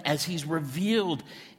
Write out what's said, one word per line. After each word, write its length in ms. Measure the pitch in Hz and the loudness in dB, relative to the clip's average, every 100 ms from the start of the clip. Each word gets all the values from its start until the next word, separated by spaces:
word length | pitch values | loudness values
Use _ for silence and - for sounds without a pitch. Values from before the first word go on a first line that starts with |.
as 200 | - 147 | 2 0
he's 200 | 165 170 | 0 -2
revealed 800 | 147 160 143 139 202 226 190 147 - - - | 0 0 0 0 2 4 2 0 -4 -16 -14